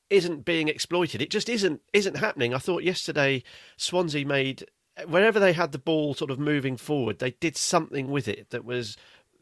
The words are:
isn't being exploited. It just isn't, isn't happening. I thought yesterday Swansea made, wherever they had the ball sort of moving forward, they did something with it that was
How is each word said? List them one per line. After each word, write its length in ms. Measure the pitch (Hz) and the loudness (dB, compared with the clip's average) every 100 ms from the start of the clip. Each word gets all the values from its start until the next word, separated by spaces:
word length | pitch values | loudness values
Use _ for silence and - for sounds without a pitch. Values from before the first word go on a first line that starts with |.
| - | 2
isn't 340 | 196 175 156 | 2 2 -2
being 240 | 175 165 156 | -2 0 0
exploited. 520 | 123 - 175 165 107 | -2 -2 0 0 -2
It 100 | 151 | -4
just 180 | 208 226 | -2 -2
isn't, 340 | 233 185 139 _ | 0 0 -2 _
isn't 240 | 202 196 139 | 2 2 -2
happening. 380 | 214 143 120 | -4 0 -2
I 40 | 131 | -2
thought 240 | - 170 | -2 -2
yesterday 600 | 180 175 - 147 135 131 - - - - | -2 -4 -2 0 2 0 -6 -20 -20 -10
Swansea 480 | - 180 170 143 | -2 0 0 -2
made, 400 | 139 139 135 131 - _ _ - 170 | 0 0 0 -4 -14 _ _ -16 0
wherever 320 | 170 220 208 | 4 4 6
they 140 | 190 | 4
had 200 | 165 165 | 4 0
the 60 | 143 | -2
ball 360 | 165 156 147 | 0 2 0
sort 160 | 127 143 | -2 -4
of 80 | 131 | -2
moving 380 | 147 143 131 123 | 0 0 -2 -6
forward, 420 | - 147 110 - | -2 0 0 -2
they 140 | 127 | -4
did 240 | - 170 - | -2 -4 -2
something 520 | - 175 160 139 131 | 0 0 0 -4 -4
with 180 | 143 110 | -2 -4
it 240 | 104 - | -6 -8
that 140 | 120 | -10
was 320 | 113 123 107 - - - _ _ | -6 -6 -6 -12 -20 -20 _ _